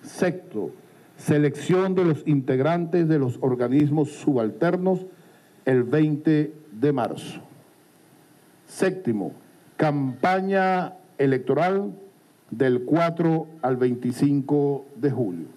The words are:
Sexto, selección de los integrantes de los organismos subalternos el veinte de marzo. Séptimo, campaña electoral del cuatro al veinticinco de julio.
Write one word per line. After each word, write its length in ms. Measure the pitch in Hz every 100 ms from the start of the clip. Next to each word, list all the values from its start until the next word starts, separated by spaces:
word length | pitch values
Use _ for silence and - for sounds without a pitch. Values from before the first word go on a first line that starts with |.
Sexto, 680 | - - 185 135 - 107 87 - - - - -
selección 760 | - 151 147 - - 180 190 185
de 100 | 175
los 220 | 147 -
integrantes 800 | 143 131 131 143 175 165 175 165
de 120 | 156
los 180 | 127 -
organismos 720 | 139 123 123 139 143 151 143
subalternos 920 | - - 127 110 - 170 180 185 180 - - - - _ _ -
el 180 | 127
veinte 720 | 113 147 156 143 165 151 147 - -
de 220 | 110 143
marzo. 480 | 135 107 - - - - - - _ _ _ _ _ _ _ _ _ -
Séptimo, 680 | - 190 - - 107 85 - - - - -
campaña 1160 | 156 143 135 120 180 190 190 196 190 185 160 - - -
electoral 760 | 139 127 127 139 180 196 202 180 - _ _ _ _
del 340 | 110 131 123
cuatro 640 | 123 156 170 165 165 160 160 -
al 160 | 127 127
veinticinco 1080 | 123 123 123 120 143 143 131 147 143 139 - -
de 160 | 139
julio. 340 | 123 107 85 76